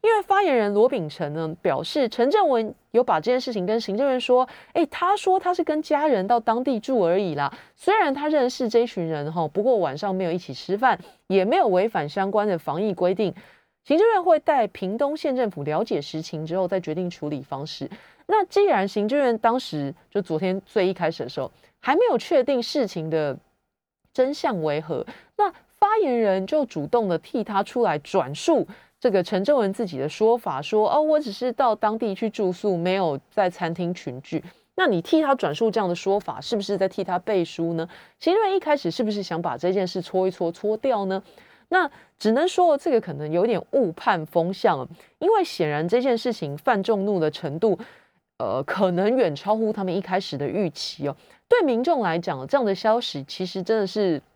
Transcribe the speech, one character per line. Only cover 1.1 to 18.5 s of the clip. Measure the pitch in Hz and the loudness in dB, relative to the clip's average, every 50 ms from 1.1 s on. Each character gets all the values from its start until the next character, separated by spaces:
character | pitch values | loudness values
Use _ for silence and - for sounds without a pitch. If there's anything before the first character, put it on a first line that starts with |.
| - - 170 147 147 | -6 -6 -6 -6 -4
呢 | 160 165 160 160 - | -4 -4 -4 -6 -2
表 | _ 180 143 131 | _ 0 0 0
示， | 165 - - 302 269 220 | -2 -4 0 0 0 0
陈 | - - 233 269 | 2 0 0 2
正 | 330 427 392 320 | 4 4 4 4
文 | 262 226 226 214 - _ _ _ | 2 2 0 -2 -8 _ _ _
有 | - 226 247 | 0 2 2
把 | 254 196 160 | 4 2 0
这 | 156 - | 2 0
件 | 247 254 | 0 0
事 | 254 262 233 | 0 -2 -4
情 | 214 180 | -4 -2
跟 | 180 220 233 | 0 -2 -2
行 | 220 - 190 | -2 -2 -2
政 | 214 277 277 | 0 0 0
院 | 262 254 | 0 0
说， | 247 - 247 247 254 254 - - - _ _ | 2 4 4 4 4 2 -4 -20 -20 _ _
哎， | - 339 285 | 0 0 0
他 | - - 359 359 403 | -2 -2 0 2 2
说 | 403 - 381 370 381 | 2 2 2 2 2
他 | 370 359 359 | 2 0 -2
是 | 349 339 | -2 0
跟 | - 302 302 | -2 -2 -4
家 | 311 - 302 285 294 311 | 0 0 0 2 4 2
人 | 262 196 185 202 | 2 2 2 2
到 | 240 233 | 2 2
当 | 226 - 220 233 254 | 2 0 0 0 0
地 | 294 262 214 | -2 -2 -2
住 | - - 269 240 | -2 -2 0 2
而 | 185 165 175 190 | 4 4 4 2
已 | 208 180 151 | 2 0 -2
啦， | 143 143 135 - - - _ _ | -2 -2 -4 -4 -8 -20 _ _
虽 | _ - - 415 440 | _ 0 2 4 4
然 | 370 294 269 | 4 2 0
他 | 285 294 302 | -2 -2 0
认 | 311 302 254 247 | 2 2 2 2
识 | - - 262 220 | 0 -2 -4 2
这 | 226 233 | 2 2
一 | 240 233 | 2 2
群 | - 196 170 | -2 -4 -4
人 | 160 160 151 143 151 | -4 -2 -4 -4 -4
吼， | 160 175 165 147 | -2 -2 -4 -2
不 | _ 190 208 | _ 0 2
过 | 254 254 214 | 2 2 2
晚 | 175 143 131 151 | 2 -2 -2 -4
上 | - 202 190 | -4 -4 -2
没 | 185 190 | -2 -2
有 | 170 | -2
一 | 165 180 | -2 -4
起 | - - 131 | -6 -8 -14
吃 | - - - 180 202 | -14 -6 -4 -4 2
饭， | 254 254 208 - - - - _ _ _ | 2 2 2 2 -4 -20 -20 _ _ _
也 | 185 190 180 | 2 2 4
没 | 202 269 | 4 4
有 | 381 349 233 | 4 4 4
违 | 180 180 190 226 | 4 2 2 2
反 | - 185 151 147 | 0 -4 -4 -4
相 | - 196 190 196 | -2 -2 -2 0
关 | 202 214 208 214 | 0 0 0 0
的 | 190 165 | -2 -2
防 | - - 143 165 | -2 -4 -4 -2
疫 | 208 220 185 | -2 -2 -2
规 | - 185 175 190 | 0 0 0 2
定。 | 185 220 180 - - - - _ _ _ _ _ _ _ | 0 -2 -2 -4 -6 -16 -20 _ _ _ _ _ _ _
行 | - 277 330 | 0 4 4
政 | 415 466 453 | 4 4 4
院 | 381 349 | 2 4
会 | 359 330 302 | 4 2 4
待 | _ - 302 269 226 202 | _ 2 2 2 2 0
屏 | _ - - 185 202 233 | _ -6 -6 -6 -2 -2
东 | 285 277 302 | -2 -2 -2
县 | 311 - 311 262 | -2 -2 -2 0
政 | 247 247 214 | 0 -2 -2
府 | 180 - 143 | -4 -6 -4
了 | 147 151 165 220 | -2 -2 -2 -2
解 | - - 156 | -2 -2 -4
实 | 143 - - 160 | -4 -6 -8 -8
情 | 165 - - 156 156 | -8 -8 -8 -8 -6
之 | 156 165 190 | -4 -2 -2
后， | 190 180 | -2 0
再 | 202 190 | -2 -4
决 | 180 - 156 | -4 -4 -4
定 | 165 185 180 | -4 -4 -6
处 | 170 - - 147 | -6 -6 -8 -6
理 | 151 135 131 | -6 -6 -8
方 | _ - 135 143 | _ -10 -10 -8
式。 | 160 - - 139 - - - - - - _ _ - | -10 -10 -10 -12 -12 -12 -16 -20 -20 -20 _ _ 0
那 | 349 440 381 | 0 0 0
既 | 359 | 0